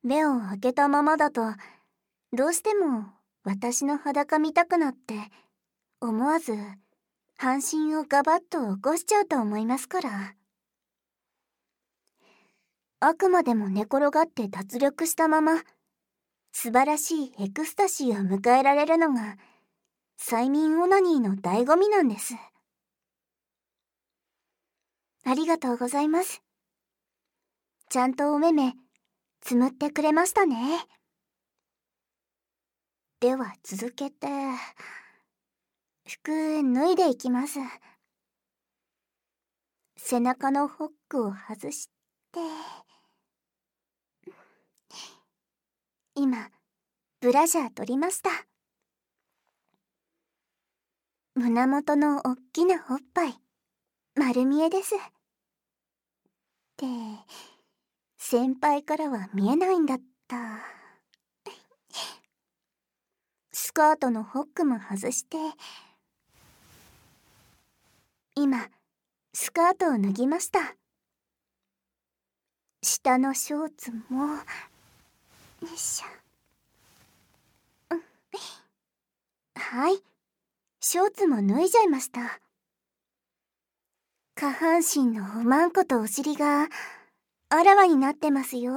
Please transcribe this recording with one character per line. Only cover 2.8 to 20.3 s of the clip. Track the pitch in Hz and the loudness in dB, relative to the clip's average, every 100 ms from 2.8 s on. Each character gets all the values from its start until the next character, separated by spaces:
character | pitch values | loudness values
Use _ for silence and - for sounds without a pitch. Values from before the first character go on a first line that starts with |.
| 339 233 202 _ _ _ | 0 -2 -6 _ _ _
私 | 190 196 240 247 | -6 -4 -4 -2
の | 277 294 | -2 -2
裸 | 294 285 285 311 | -2 -2 0 0
見 | 311 | 2
た | 349 | 0
く | 339 359 | 2 2
な | 294 | 0
っ | |
て、 | 254 - 214 214 _ _ _ _ _ _ _ | -4 -12 -12 -12 _ _ _ _ _ _ _
思 | 240 220 269 | -4 0 0
わ | 320 | 0
ず | 320 214 208 196 _ _ _ _ _ _ | -2 -8 -8 -16 _ _ _ _ _ _
半 | 254 269 | -2 -2
身 | 262 311 311 311 | -2 -2 -2 -2
を | |
ガ | 302 277 | 0 2
バ | 285 339 | 4 0
ッ | - | 0
と | 339 226 196 | -4 -4 -2
起 | |
こ | 254 339 | -2 -2
し | |
ち | - | 0
ゃ | 415 | 0
う | 403 | 2
と | 277 | 0
思 | 214 208 | 0 -2
い | 220 | -2
ま | 262 | -4
す | - | -4
か | 370 | -6
ら。 | 294 202 196 - _ _ _ _ _ _ _ _ _ _ _ _ _ _ _ _ _ _ _ _ _ _ _ _ _ _ | -4 -8 -10 -14 _ _ _ _ _ _ _ _ _ _ _ _ _ _ _ _ _ _ _ _ _ _ _ _ _ _
あ | 277 | 2
く | 330 381 | 4 4
ま | 359 | 4
で | 254 | 4
も | 226 202 | 0 0
寝 | 196 | -2
転 | 214 269 285 | 0 2 2
が | 302 | 2
っ | 320 | 0
て | - 208 | -2 -6
脱 | 185 196 240 | -6 -8 0
力 | 277 277 330 | 0 0 -4
し | |
た | - 320 | 0 2
ま | 311 | 4
ま、 | 311 330 - _ _ _ _ _ _ _ _ | 4 0 -2 _ _ _ _ _ _ _ _
素 | - 240 | -10 0
晴 | 240 269 | 2 2
ら | 302 | 0
し | - 320 262 | -2 -4 -4
い | - | -6
エ | 196 | -8
ク | 202 311 | -6 -8
ス | |
タ | - 381 | 0 -2
シ | - 262 | 0 -2
ー | 208 | 0
を | |
迎 | 196 196 214 254 | 0 0 4 4
え | |
ら | 277 | 6
れ | 285 302 | 2 4
る | 330 | 2
の | 330 | 2
が、 | 254 214 202 _ _ _ _ _ _ _ - | 0 -4 -14 _ _ _ _ _ _ _ -14
催 | - | -4